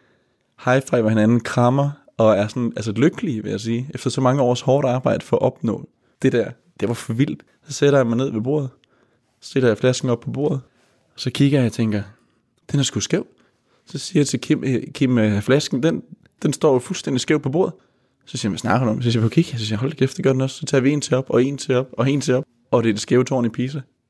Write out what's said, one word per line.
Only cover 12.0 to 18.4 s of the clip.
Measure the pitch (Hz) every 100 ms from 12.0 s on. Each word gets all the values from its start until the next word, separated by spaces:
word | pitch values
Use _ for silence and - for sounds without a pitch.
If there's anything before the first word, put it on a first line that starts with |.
| 98 - _ _ _ _ -
"Den | 143
er |
sgu | 131 110
skæv." | - 175 - _ _ _ _ _ _
Så | 151
siger | - -
jeg | 139
til | 123
Kim, | - 151
øh, | 135 123 -
"Kim, | - 131 123
øh, | 107 104
flasken, | 113 139 - 127
den, | 156 156 - - _ _
den | 160
står | - 156
jo | 127
fuldstændig | - 185 - -
skæv | - 151
på | 135
bordet." | 156 190 - _ _ _ _ -
Så |
siger | -